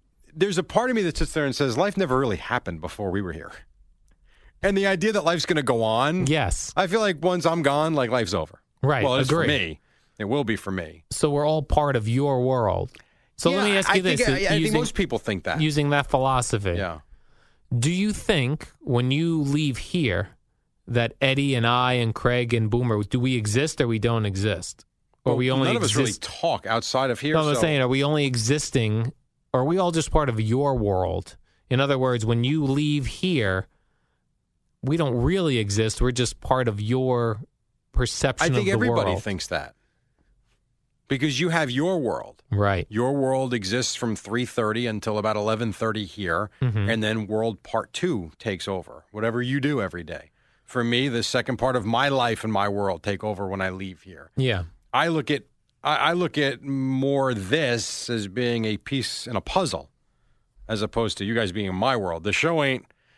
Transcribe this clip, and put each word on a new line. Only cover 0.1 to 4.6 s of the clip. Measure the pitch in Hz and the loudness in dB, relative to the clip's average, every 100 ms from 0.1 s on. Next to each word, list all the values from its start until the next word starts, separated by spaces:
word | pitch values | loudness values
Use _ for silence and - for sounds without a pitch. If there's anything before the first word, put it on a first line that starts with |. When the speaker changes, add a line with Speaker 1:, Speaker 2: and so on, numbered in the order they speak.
| _ - 160 | _ -10 -2
Speaker 1:
There's | 196 175 | 0 0
a | |
part | - 196 254 | -2 0 2
of | 233 | 0
me | |
that | 180 - | 0 -2
sits | 143 | -2
there | 160 143 | 0 -2
and | 120 | 0
says, | 139 117 | 0 0
"Life | 202 196 | 0 0
never | 175 127 | 0 2
really | 131 90 | 0 -2
happened | - 120 - 82 | -4 -4 -4 -10
before | 85 - 98 | -10 -8 -4
we | 98 | -4
were | 92 | -6
here." | 80 71 - - _ _ _ _ _ _ _ - _ | -10 -14 -18 -20 _ _ _ _ _ _ _ -20 _